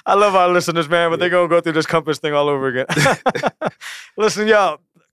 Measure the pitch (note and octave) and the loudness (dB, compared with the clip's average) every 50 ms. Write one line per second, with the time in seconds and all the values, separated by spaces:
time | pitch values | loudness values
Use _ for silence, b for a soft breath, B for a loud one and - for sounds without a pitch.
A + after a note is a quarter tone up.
0 | B - F#3+ G3 G#3 G#3 F#3+ F#3+ F3+ F3+ F3+ F3+ E3+ E3+ D#3+ E3+ D#3+ C#3+ E3+ E3+ | B 0 2 4 4 4 4 4 4 4 2 2 0 0 -2 -2 -2 0 0 0
1 | E3+ E3+ E3 D#3+ F3 F3 F3 F3+ F3 D#3+ E3+ E3+ E3 E3 D#3 D#3+ D3+ - - E3 | 0 0 0 -2 -2 0 2 0 2 2 2 0 0 0 -2 -2 -2 0 0 -2
2 | D3 D#3 D3 - - D3+ D3 D3 C#3+ D3 C#3+ C#3 C3+ C3+ A#2+ B2+ C3+ - D#3+ D3+ | 0 -2 -6 -4 -4 -4 -2 0 0 0 0 -2 -2 -4 -2 -4 -4 -4 -2 0
3 | D3 C4+ - - - C4 - - - A#3+ - - - - - - - - - - | 0 0 0 0 -2 -4 -4 -2 -4 -6 -6 -6 -10 -10 -10 -10 -18 -18 -18 -18
4 | - - - - G#3+ G#3+ D#3+ F#3 G#3+ A3 A3 G#3 G3 F3 D3+ - _ _ _ _ | -20 -14 -6 -2 -2 -2 -2 0 0 2 4 4 2 0 -2 -6 _ _ _ _
5 | _ _ | _ _